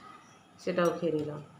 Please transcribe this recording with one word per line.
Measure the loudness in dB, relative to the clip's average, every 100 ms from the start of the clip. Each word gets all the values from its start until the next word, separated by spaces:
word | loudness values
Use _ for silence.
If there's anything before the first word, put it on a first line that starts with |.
| -18 -20 -20 -20 -20 -8
সেটাও | -2 2 4 4
খেয়ে | 0 0
নিলাম। | -2 -6 -12 -20